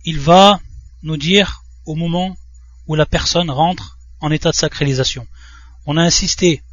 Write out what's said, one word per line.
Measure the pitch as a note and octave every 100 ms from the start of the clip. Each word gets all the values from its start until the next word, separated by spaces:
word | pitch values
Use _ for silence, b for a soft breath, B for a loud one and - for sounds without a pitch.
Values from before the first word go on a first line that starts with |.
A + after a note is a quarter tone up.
il | E3+ D#3
va | C#3+ F3+ G3+ G3 - - - -
nous | D3+ D#3
dire | D3+ G3+ F#3+ - - - -
au | D#3
moment | E3+ F3 F#3 F#3 - - - - -
où | D#3
la | D3+
personne | E3 - E3+ E3+
rentre | C3 E3 F3+ - - - -
en | D#3
état | D#3 E3
de | -
sacralisation. | D#3 - C#3 C3 C3 C3 A2 b b b b b -
On | D3+
a |
insisté | E3+ - F#3+ - F3+ D3 -